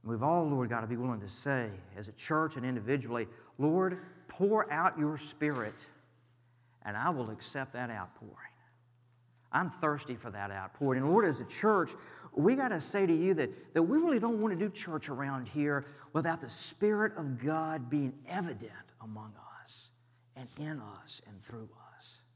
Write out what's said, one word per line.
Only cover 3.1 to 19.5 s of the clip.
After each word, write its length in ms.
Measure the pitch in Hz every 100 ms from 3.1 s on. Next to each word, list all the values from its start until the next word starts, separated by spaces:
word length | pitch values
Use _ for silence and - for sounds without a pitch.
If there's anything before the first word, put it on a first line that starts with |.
| 117 110 - - -
"Lord, 400 | 143 170 185 185 - - -
pour 440 | - 196 214 -
out 240 | 147 180 165
your 180 | 151 151
Spirit, 600 | - - 151 135 107 - - - _ _ _ _ _ _ _ _
and 160 | - 104
I 140 | 147
will 180 | 156 113
accept 440 | 107 - 143 135
that 180 | 123 123
outpouring. 440 | 110 92 - 110 - - _ _ _ _ _ _ _ _ _ _
I'm 180 | 143 175
thirsty 460 | - 156 147 135 120
for 160 | 120
that 180 | 101 101
outpouring." 540 | 98 95 - 139 131
And 80 | 139
Lord, 140 | 185 202
as 140 | 135
a 60 | 113
church, 460 | - 208 208 156 - - - -
we 220 | - 160 262
gotta 260 | 262 185
say 240 | - 202 190
to 80 |
you 220 | 165 180 180
that, 400 | 135 - - 165
that 80 |
we 140 | 170 285
really 200 | 339 254
don't 240 | 226 226
wanna 140 | 214 180
do 140 | 202
church 380 | 185 - 156 147
around 400 | 131 139 135 120
here 380 | 147 147 143 143 - -
without 280 | 156 165 165
the 80 | 123
Spirit 640 | - - - 208 208 214 214
of 220 | 147 123
God 520 | 131 160 160 160 120
being 240 | 147 135 135 -
evident 440 | 180 170 113 110 - - _
among 340 | 110 107 107 98 -